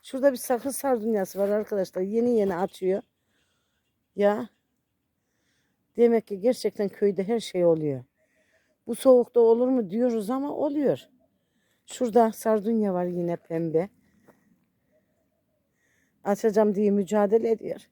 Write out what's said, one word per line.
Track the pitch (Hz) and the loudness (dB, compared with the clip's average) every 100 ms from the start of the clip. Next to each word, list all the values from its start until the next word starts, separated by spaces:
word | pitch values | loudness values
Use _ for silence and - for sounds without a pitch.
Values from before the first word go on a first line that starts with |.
Şurada | - 269 277 | -10 0 2
bir | 247 | 0
sakız | - 247 277 - | -4 -4 -4 -4
sardunyası | 277 247 214 214 190 190 | -2 -2 0 -2 -2 -2
var | 202 | 0
arkadaşlar. | 208 208 208 185 180 | 0 -2 -4 -4 -4
Yeni | 190 226 240 233 | -4 0 2 2
yeni | 196 170 | 0 -2
açıyor. | 190 - 185 190 - _ _ _ _ _ _ _ _ _ _ - | -4 -4 -4 -4 -6 _ _ _ _ _ _ _ _ _ _ 0
Ya. | 202 214 233 _ _ _ _ _ _ _ _ _ _ _ _ _ _ - | 0 0 -6 _ _ _ _ _ _ _ _ _ _ _ _ _ _ 2
Demek | 233 226 - | 4 4 -2
ki | 196 | -2
gerçekten | 214 254 - - 202 | 0 0 -4 -4 -6
köyde | - 202 185 | 0 -2 0
her | 185 233 | -4 -4
şey | - 180 | -4 0
oluyor. | 170 160 151 131 123 _ _ _ _ _ _ _ - | 2 2 0 -6 -10 _ _ _ _ _ _ _ -12
Bu | |
soğukta | 233 269 247 233 240 | 0 4 6 4 2
olur | 226 233 254 | 4 4 2
mu | 262 196 | 0 -2
diyoruz | 214 247 226 202 | -2 -2 -2 -4
ama | 262 285 | -6 -6
oluyor. | - 294 285 262 139 - _ _ _ _ _ _ _ _ | -4 -4 0 0 0 -6 _ _ _ _ _ _ _ _
Şurada | - 254 214 226 | -6 0 2 2
sardunya | 220 226 220 202 226 208 | 0 -2 0 0 -2 0
var | 180 | -2
yine | 180 175 170 170 | -2 -2 -4 -6
pembe. | _ 165 165 156 190 _ _ _ _ _ _ _ _ _ _ _ _ _ _ _ _ _ _ _ _ _ _ _ | _ -4 -2 -2 -4 _ _ _ _ _ _ _ _ _ _ _ _ _ _ _ _ _ _ _ _ _ _ _
Açacağım | 185 202 226 202 214 | -4 -2 0 2 2
diye | 196 208 | 2 0
mücadele | 202 185 208 202 226 226 | 0 0 0 2 2 2
ediyor. | 226 - - - | -2 -4 -12 -14